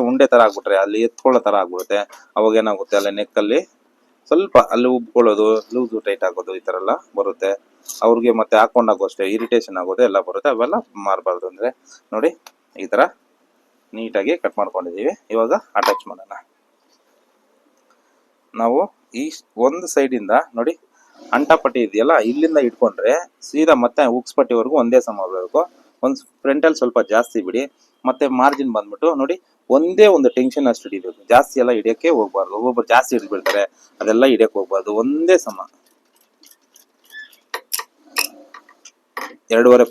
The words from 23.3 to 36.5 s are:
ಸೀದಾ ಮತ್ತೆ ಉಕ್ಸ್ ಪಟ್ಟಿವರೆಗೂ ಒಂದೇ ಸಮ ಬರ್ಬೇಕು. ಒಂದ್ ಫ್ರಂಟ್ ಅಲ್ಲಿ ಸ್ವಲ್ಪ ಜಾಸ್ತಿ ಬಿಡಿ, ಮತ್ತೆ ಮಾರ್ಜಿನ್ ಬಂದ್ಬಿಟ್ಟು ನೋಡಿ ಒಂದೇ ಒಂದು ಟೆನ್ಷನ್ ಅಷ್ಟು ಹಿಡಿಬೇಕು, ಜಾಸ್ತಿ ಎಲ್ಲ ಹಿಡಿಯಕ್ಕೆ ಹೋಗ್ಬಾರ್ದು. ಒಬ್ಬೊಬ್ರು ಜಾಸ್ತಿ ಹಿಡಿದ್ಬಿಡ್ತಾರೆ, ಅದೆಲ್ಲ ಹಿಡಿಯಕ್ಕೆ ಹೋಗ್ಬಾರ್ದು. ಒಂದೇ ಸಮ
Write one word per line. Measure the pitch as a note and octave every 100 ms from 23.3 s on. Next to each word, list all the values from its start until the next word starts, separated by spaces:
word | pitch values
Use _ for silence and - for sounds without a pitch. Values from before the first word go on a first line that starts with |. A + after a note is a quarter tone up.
| _ -
ಸೀದಾ | D3 D#3 C3+
ಮತ್ತೆ | A#2+ - C3+ B2
ಉಕ್ಸ್ | - -
ಪಟ್ಟಿವರೆಗೂ | B2 A#2 A#2 A#2+
ಒಂದೇ | A#2 B2 -
ಸಮ | G#2
ಬರ್ಬೇಕು. | F#2 F#2 F2+ D3+ F3 _ _ _ C3
ಒಂದ್ | C3+ - _
ಫ್ರಂಟ್ | C#3 C#3 D#3+
ಅಲ್ಲಿ | D3+
ಸ್ವಲ್ಪ | B2 A#2 -
ಜಾಸ್ತಿ | A2 A#2+ A2+ F#2
ಬಿಡಿ, | G#2+ C3+ _ _ _ -
ಮತ್ತೆ | C3 C#3+ B2+
ಮಾರ್ಜಿನ್ | C3+ C#3 C3+ A2
ಬಂದ್ಬಿಟ್ಟು | G#2 G2+ D#3+ D3
ನೋಡಿ | C#3 F3+ _ _ - C3+
ಒಂದೇ | E3+ F#3 G#3+ F3
ಒಂದು | B2+ -
ಟೆನ್ಷನ್ | B2+ C#3+ C3+
ಅಷ್ಟು | A2+ F#2+
ಹಿಡಿಬೇಕು, | G2 F2+ F2 G2+
ಜಾಸ್ತಿ | A#2+ B2 C3+
ಎಲ್ಲ | B2 A#2
ಹಿಡಿಯಕ್ಕೆ | G#2+ A#2 E3 C#3+
ಹೋಗ್ಬಾರ್ದು. | G2+ G2 F#2 G#2
ಒಬ್ಬೊಬ್ರು | B2 A#2+ A2+
ಜಾಸ್ತಿ | A#2 - A#2+
ಹಿಡಿದ್ಬಿಡ್ತಾರೆ, | G2 G2 F#2 G2+ G2 _ _ -
ಅದೆಲ್ಲ | G2 A2 C3+
ಹಿಡಿಯಕ್ಕೆ | G#2+ A2 G2+
ಹೋಗ್ಬಾರ್ದು. | F#2+ G2 G2+ G#2
ಒಂದೇ | B2 D3 E3+ F#3 -
ಸಮ | F#2 G2 _ _ _ _ _ _ _ _